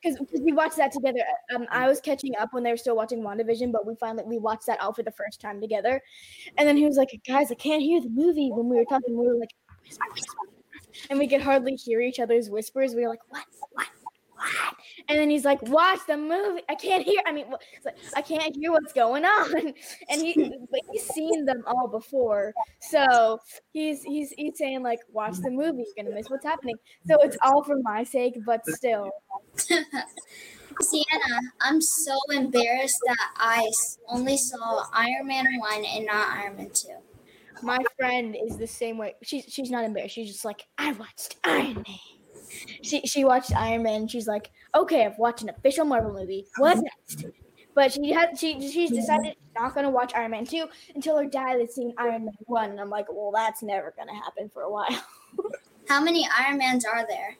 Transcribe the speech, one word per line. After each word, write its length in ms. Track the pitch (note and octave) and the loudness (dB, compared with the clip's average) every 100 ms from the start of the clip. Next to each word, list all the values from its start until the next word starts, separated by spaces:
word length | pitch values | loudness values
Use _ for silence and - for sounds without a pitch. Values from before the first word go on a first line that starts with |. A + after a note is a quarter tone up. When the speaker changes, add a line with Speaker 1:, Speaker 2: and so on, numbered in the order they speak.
Speaker 1:
'cause, 120 | E4+ C4 | -2 -4
'cause 220 | C4+ D#4+ | -4 -2
we 120 | D4 | 2
watched 240 | D4 D#4+ D#4 | 2 2 2
that 140 | C#4 | 0
together. 260 | C#4 C4 B3 G#3+ D3+ - | 2 -2 0 -2 -4 -4
Um, 140 | A#3+ A#3+ | -8 -4
I 180 | A#3+ B3+ | 0 2
was 120 | C#4 | 2
catching 360 | - C4+ C#4 A3+ | 0 -4 -4 -4
up 160 | A3+ | -4
when 100 | B3+ | -2
they 80 | A#3+ | -2
were 60 | A#3 | -2
still 180 | C4 A3+ | 0 -2
watching 260 | A3 A#3+ | -2 -4
WandaVision, 500 | G#3+ G3+ A3+ A#3 B3 | -6 -6 -2 0 0
but 120 | A3+ G3+ | -2 -4
we 100 | A3+ | -6
finally, 240 | A3+ A3+ G3+ | -6 -6 -6
we 120 | A#3 | -4
watched 280 | G#3+ C#4+ - | -2 -4 -2
that 120 | A3+ | -2
all 140 | G3 | -2
for 100 | A3 | -4
the 80 | A3+ | -8
first 300 | - G#3+ - | -8 -12 -10
time 180 | G#3 G3+ | -12 -10
together. 420 | G#3+ G#3+ G3+ C4 - - - - - - | -4 0 2 0 -4 -20 -20 -20 -10 2
And 100 | D4 | 6
then 100 | D4 | 6
he 80 | D4 | 6
was 120 | C#4 | 6
like, 120 | C4+ A3+ - | 2 0 0
"Guys, 240 | C4 C#4+ | 2 2
I 40 | A#3+ | 0
can't 260 | C#4 D#4 | 0 2
hear 180 | C#4+ E4+ | 4 2
the 80 | A#3+ | 2
movie." 400 | A3+ E4 D4+ C#4 | 2 4 4 0
When 180 | A3 A#3 | 0 2
we 80 | B3 | 4
were 80 | A#3 | 4
talking, 320 | C4+ B3 A#3 | 2 0 0
we 100 | A#3+ | 2
were 80 | A#3+ | 2
like, 160 | A3+ - _ - | -2 -12 _ -20
"Whisper, 220 | _ - - | _ -10 -10
whisper, 200 | - - - - _ _ - | -8 -12 -12 -12 _ _ -20
whisper." 260 | _ - - | _ -20 -4
And 100 | C#4 | 0
we 80 | C#4+ | 4
could 140 | C4+ | 4
hardly 340 | C4 C4+ B3 C4+ | 4 4 4 -4
hear 240 | - A3+ | 0 0
each 180 | B3 B3 | 2 0
other's 300 | A#3 A#3 G#3 | 2 2 2
whispers. 460 | G3+ A3 C4 C4+ A#3 | -6 -6 0 0 2
We 80 | |
were 60 | A#3 | -2
like, 100 | A#3 _ | -4 _
"What? 140 | C4+ - _ - | -16 -16 _ -14
What? 140 | - - - - _ _ _ | -8 -8 -8 -18 _ _ _
What?" 400 | - - - - - - - | -6 -2 -4 -6 -20 -20 -2
And 80 | D4+ | 2
then 120 | D4+ | 4
he's 160 | D4+ C4+ | 4 4
like, 160 | C#4 | 2
"Watch 360 | A3 D4 F4+ F#4+ - | 4 4 6 4 0
the 100 | D4 | -4
movie. 440 | D4+ F4 G#4 F4 - | -2 -2 0 -4 -6
I 60 | D4+ | -6
can't 280 | F4+ F#4 | 0 0
hear, 180 | D4 G4 F4+ | 4 2 2
I 60 | |
mean, 180 | D4 A#3 | -4 -6
wha-," 80 | C4 - - | -10 -12 -12
it's 100 | - | -12
like, 120 | - - C#4 | -12 -8 -6
"I 60 | |
can't 340 | D4 D#4+ D#4+ C#4 | -4 -2 -2 -4
hear 160 | D#4 | 2
what's 220 | D#4+ D#4 | 2 2
going 320 | - A#3 C4 E4+ | 2 2 4 4
on." 260 | G#4+ - | 4 2
<laughs> 220 | D#4 D#4+ C#4+ - - - | -2 -4 -8 -16 -18 -6
And 120 | D4+ | -2
he, 120 | D#4+ E4+ C4+ C4+ B3 | 0 2 0 -2 -6
but 100 | C5 - | -6 -4
he's 160 | A4 - | -8 -6
seen 360 | - D#4 D#4+ C#4 | -6 -2 0 0
them 180 | B3+ - | -2 -2
all 200 | B3 B3 | -2 -2
before. 680 | G#3+ - C#4 A#3+ G#3 G3+ - - _ | -4 -4 0 2 0 -2 -4 -8 _
So 600 | - D#4 C4+ B3 A3+ A3+ - - _ | 0 4 6 8 6 2 -6 -20 _
he's, 320 | D#4 D#4 C#4+ | -6 -4 -4
he's, 280 | - D4 C#4+ | -6 -6 -6
he's 260 | - D4+ - | -6 -8 -4
saying, 260 | C#4+ C4 | -4 -2
like, 160 | B3+ A#3 - | -2 -4 -4
"Watch 260 | G#3+ G#3+ F#3 | -6 -6 -4
the 120 | G#3+ | -4
movie. 340 | B3+ D#4 C4+ A3+ G#3 | -2 -2 -2 -8 -10
You're 100 | G#3 | -8
gonna 100 | G#3 | -8
miss 140 | A3+ | -6
what's 160 | C4+ D4 | -6 -4
happening." 300 | D#4+ B3+ A3+ _ _ - | -4 -4 -10 _ _ 4
So 100 | D4+ | 6
it's 160 | C#4+ - | 6 4
all 200 | C4 C#4 | 4 4
for 140 | C#4+ C#4 | 4 -2
my 200 | A#3+ G#3+ | -2 -4
sake, 340 | B3 C4+ B3 B3 G#3+ | -2 0 0 -2 -2
but 200 | A3+ A3+ | -2 -2
still. 420 | D#3+ B3 A3 G3+ G3+ _ - _ - | -4 -2 -2 -2 -10 _ -14 _ -8
Speaker 2:
<laughs> 120 | - E4+ D4 C#4+ - - - - - - - C#4+ | 0 0 0 -8 -10 -14 -20 -20 -20 -20 -16 -4
Sienna, 580 | - D#4 D4+ D#4 C4+ A#3+ B3 _ | -2 -2 0 -2 -2 -4 -6 _
I'm 200 | B3 D#4 | 0 2
so 340 | D#4+ - - C4+ C#4+ | 2 -2 -2 -2 -2
embarrassed 680 | C#4+ B3 B3 A#3 B3 C4+ - B3 | -2 2 2 2 2 0 0 0
that 220 | A#3+ G#3 - | 0 -2 -2
I 280 | A3+ A3+ A3 | 2 2 2
s-, 300 | A3 - - - | 0 -4 -6 -8
only 300 | B3 B3+ C#4 | -4 0 0
saw 480 | - B3 A3+ - - | -2 -6 -4 -4 -2
Iron 340 | - A#3 B3+ C#4 | -2 0 -2 -4
Man 180 | C4+ C4+ B3+ | 0 0 0
one 240 | G#3+ G#3+ G#3 | -4 -4 -4
and 200 | G#3+ A3 | -6 -2
not 320 | G#3 G3+ G#3 | 0 0 -2
Iron 200 | G3+ G3 | -8 -10
Man 120 | G3 | -4
two. 260 | - - - _ - _ - _ - | -4 -4 -14 _ -20 _ -20 _ -12
Speaker 1:
My 160 | A#3+ B3 C4 - | -4 0 -2 -2
friend 380 | B3+ B3 A#3 G#3+ | -2 0 -2 -6
is 180 | A3+ G#3+ | -8 -6
the 100 | A3+ | -10
same 320 | - A#3 A3+ | -6 -6 -6
way. 160 | G#3+ - | -8 -10
She's, 220 | - C#4+ - | -8 -8 -8
she's 260 | - B3+ | -10 -6
not 120 | B3 | -4
embarrassed. 300 | A3+ G#3 - | -2 -4 -8
She's 180 | A#3 A3 | -8 -10
just 140 | G3 A3 | -8 -10
like, 220 | G#3 - - | -10 -16 -6
"I 140 | D4 | -4
watched 440 | A3+ A3 - - - | -4 -10 -14 -16 -6
Iron 320 | - - - A3 | -2 0 0 -6
Man." 240 | - G3 - _ _ - - - - - | -10 -16 -20 _ _ -20 -20 -18 -16 -14
She, 180 | - D4 | -4 -4
she 240 | C4+ D4 C4+ | -2 2 6
watched 300 | B3+ C4 - | 6 4 0
Iron 260 | A3+ A3+ | 0 0
Man, 180 | A3+ G#3+ | 0 0
and 100 | A3 | -4
she's 160 | A#3+ A3 | -6 -4
like, 240 | G#3 G#3 _ _ D4+ | -4 -6 _ _ 2
"Okay, 300 | F4+ E4 G#3+ | 4 4 4
I've 120 | G#3+ | 4
watched 240 | A#3 A#3 | 0 0
an 80 | A3 | -10
official 340 | - C4+ C#4 D4+ | 2 2 4 2
Marvel 280 | B3 A3 | 2 0
movie. 320 | G3 F#3 F#3+ G3+ - | -4 -8 -8 -8 2
What 200 | C#4+ F4 | 4 6
next?" 480 | C#4+ - _ D3 D#3 - _ _ _ | 2 -8 _ -14 -14 -16 _ _ _
But 180 | - C4+ | 4 4
she 180 | C4+ C#4+ | 4 0
had, 260 | D#4 E4+ D4+ | 2 2 2
she, 220 | D#4+ C#4+ C#4 | -4 -4 -6
she's 200 | D4 F4 | -2 0
decided 380 | A#3 A3+ D#4 D#4+ | 0 2 2 2
she's 220 | - - A3+ | -8 -12 -6
not 180 | B3 | -4
gonna 160 | C#4+ C#4 | -2 0
watch 220 | C4 B3 A#3+ | 2 0 -2
Iron 160 | A3+ | -4
Man 140 | A3 B3 | -6 -6
two 220 | E4 D#4+ - - | -4 -6 -10 -16
until 240 | C#4+ D#4 D#4 | -8 0 0
her 80 | D4 | 0
dad 340 | C4+ C4 B3+ | -2 0 0
has 140 | A#3 | 0
seen 200 | B3+ A#3+ A#3+ | -4 -6 -2
Iron 280 | A#3+ A3+ A3 | -2 -2 -6
Man 120 | G#3 A3 | -12 -2
one. 240 | A#3 G#3+ | -2 -2
And 100 | G3+ | -6
I'm 120 | G3+ | -8
like, 160 | G#3 G#3 | -6 -6
"Well, 220 | - G#3 | -6 -2
that's 300 | G#3 A3+ A3 | 0 0 -2
never 280 | G#3+ G3 D#3 - | -4 -4 -6 -12
gonna 160 | - | -16
happen 340 | G#3 E3+ - G#3 | -12 -12 -10 -12
for 120 | - | -8
a 80 | D#3 | -6
while." 320 | G#3 G3+ A#3 - - _ - | -4 -2 -4 -8 -20 _ -8
<laughs> 460 | G#4+ - _ _ - | -8 -8 _ _ 0
Speaker 2:
How 140 | C#4 | 2
many 240 | D#4 E4+ - A3+ | 10 8 8 4
Iron 200 | C4+ C#4 | 4 4
Mans 260 | C4 B3+ A3 | 4 2 2
are 220 | A#3 A3 | -2 -2
there? 300 | F#3 G3 A3+ | -4 -6 -10